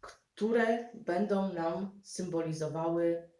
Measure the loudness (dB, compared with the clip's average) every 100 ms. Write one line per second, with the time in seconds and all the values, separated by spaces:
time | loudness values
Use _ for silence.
0 | -20 -20 _ -2 2 4 4 2 -2 -10
1 | -2 0 2 2 0 0 -2 -2 -4 -8
2 | -16 -8 -2 -2 -2 -2 -4 -2 0 2
3 | 2 0 -6 _